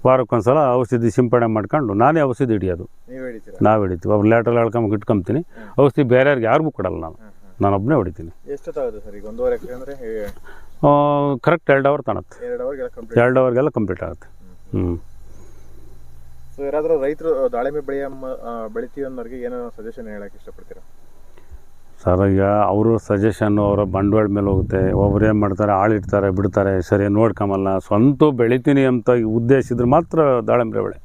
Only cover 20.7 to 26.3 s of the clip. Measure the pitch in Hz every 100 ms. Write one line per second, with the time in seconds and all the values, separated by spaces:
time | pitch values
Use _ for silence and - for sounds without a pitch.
20.7 | - - - - - - - - - -
21.7 | - - - - 92 98 95 98 104 101
22.7 | 101 113 113 - 104 107 98 107 104 101
23.7 | 101 101 95 101 107 107 101 98 95 90
24.7 | 95 95 95 101 101 110 107 104 98 104
25.7 | 95 104 107 95 101 98